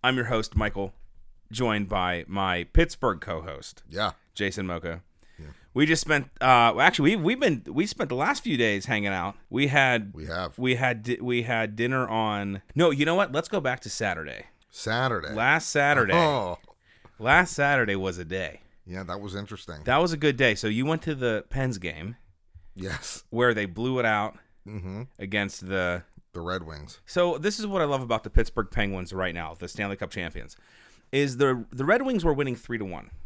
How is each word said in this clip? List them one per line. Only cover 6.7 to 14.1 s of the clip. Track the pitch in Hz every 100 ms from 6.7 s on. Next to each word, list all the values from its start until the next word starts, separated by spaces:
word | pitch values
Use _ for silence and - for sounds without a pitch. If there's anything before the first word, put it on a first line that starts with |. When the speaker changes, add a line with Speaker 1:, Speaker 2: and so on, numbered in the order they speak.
| 101
Speaker 1:
well, |
actually, | 151 175 147 214
we, |
we've | 160 254
been, | 269 139 -
we | 107 208
spent | - 160
the |
last | 123 170 285
few | 233 135
days | 113 101 95
hanging | 110 101
out. | 95 90 - -
We | 123 143
had, | 143 131 120 101
Speaker 2:
We | 85 76
have. | 82 90 71
Speaker 1:
we | 127 120
had, | 127 120
di-, | 113 -
we | 123 120
had | 117 117 110 107
dinner | 120 131 127
on, | 110 110 104 101 98 _ 143
no, | 170
you | 139 151
know | 180
what? | 202
Let's | 139 -
go | 202
back | 135 131
to | -
Saturday. | - 104